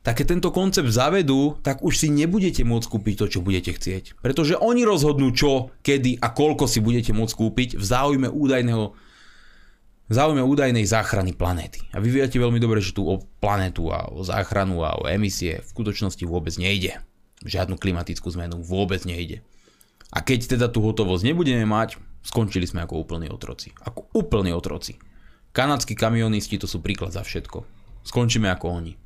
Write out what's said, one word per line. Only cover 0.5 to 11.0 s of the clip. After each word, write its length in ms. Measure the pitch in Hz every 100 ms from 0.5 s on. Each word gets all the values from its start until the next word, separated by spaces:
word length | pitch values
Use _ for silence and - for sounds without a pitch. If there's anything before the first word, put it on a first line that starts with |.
koncept 380 | 180 190 190 139
zavedú, 720 | 110 135 190 156 135 143 147
tak 200 | - 135
už 120 | 180
si 140 | - 156
nebudete 560 | 147 160 202 190 -
môcť 200 | 117 117 113
kúpiť 280 | 113 104 101
to, 80 | 104
čo 120 | -
budete 280 | 90 95 90
chcieť. 460 | 85 90 92 - -
Pretože 380 | 123 139 151 175
oni 240 | 220 240
rozhodnú, 460 | 233 190 147 139 135
čo, 460 | 127 143 135 117 -
kedy 360 | - 139 127 120
a 140 | 117
koľko 320 | 117 147 147
si 160 | 131 117
budete 320 | 107 120 117
môcť 220 | 110 110
kúpiť 340 | - 113 113 123 80
v 80 | 98
záujme 380 | 123 143 139 127
údajného, 680 | - 143 131 120 117 104 - - - - - - - - - _ _
v 80 | -
záujme 280 | 110 151 147
údajnej 420 | 127 143 135 117
záchrany 480 | 104 110